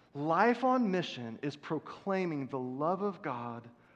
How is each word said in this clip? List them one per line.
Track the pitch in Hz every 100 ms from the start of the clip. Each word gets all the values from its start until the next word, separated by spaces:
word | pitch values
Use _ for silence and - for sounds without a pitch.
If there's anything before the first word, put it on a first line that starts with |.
| _
Life | 143 151 165 220 240
on | 254 254 226
mission | 180 160 - 117 113
is | 143 -
proclaiming | - 156 - - - 190 180 147 131
the | 139
love | 127 127 151 180
of | 202 180
God | 156 123 120 117 117 - -